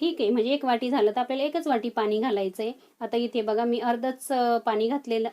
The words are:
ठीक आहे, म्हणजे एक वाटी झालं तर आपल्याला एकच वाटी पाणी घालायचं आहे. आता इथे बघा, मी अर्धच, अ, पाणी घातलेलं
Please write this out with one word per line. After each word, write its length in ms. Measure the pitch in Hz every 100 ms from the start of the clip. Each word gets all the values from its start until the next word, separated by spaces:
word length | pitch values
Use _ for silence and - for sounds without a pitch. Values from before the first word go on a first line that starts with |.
ठीक 160 | 339 -
आहे, 100 | 214
म्हणजे 200 | 240 233
एक 140 | 285
वाटी 260 | 269 233 247
झालं 200 | 262 208
तर 100 | 226
आपल्याला 220 | 247 269
एकच 240 | 294 330 311
वाटी 220 | 240 233
पाणी 320 | 226 214 214
घालायचं 420 | 247 202 190 190
आहे. 100 | 220 262 - -
आता 160 | 226 233
इथे 260 | 240 240
बघा, 220 | 214 214
मी 140 | 240 240
अर्धच, 540 | 240 233 262 262 -
अ, 260 | 262 240 233
पाणी 300 | 233 214 226
घातलेलं 400 | 285 233 226 226